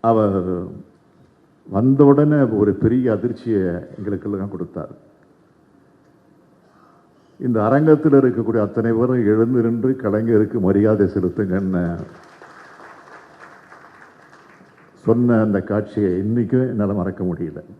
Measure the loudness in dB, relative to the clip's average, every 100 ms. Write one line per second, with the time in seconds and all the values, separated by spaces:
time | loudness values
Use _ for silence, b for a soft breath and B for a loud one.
0 | 2 2 2 0 -2 -6 -8 -14 -20 _
1 | _ _ _ _ _ _ -8 -2 0 4
2 | 6 6 4 2 2 2 0 2 0 0
3 | 0 -2 -4 -6 -4 -2 -2 -4 -10 -12
4 | -8 -8 -6 -8 -8 -10 -10 -12 -14 -18
5 | _ _ _ _ _ _ _ _ _ _
6 | _ _ _ _ _ _ _ b b b
7 | b _ _ _ -2 0 2 2 4 4
8 | 6 4 4 0 -2 0 0 -2 -2 0
9 | 0 2 2 2 2 2 0 0 -2 -2
10 | -2 -2 2 2 2 0 0 2 2 2
11 | 0 0 -4 -2 -4 -2 -2 -2 -4 -6
12 | -12 -18 -20 -20 -20 -20 -20 -20 -20 -20
13 | -20 -20 -20 -20 -20 -20 -20 -20 -20 -20
14 | -20 -20 -20 -20 -20 -20 -20 _ -20 _
15 | 0 2 2 2 2 -2 -2 -4 -4 -4
16 | -2 -2 -2 -2 0 -2 -2 -2 -4 -2
17 | -6 -6 -8 -6 -10 -12 -20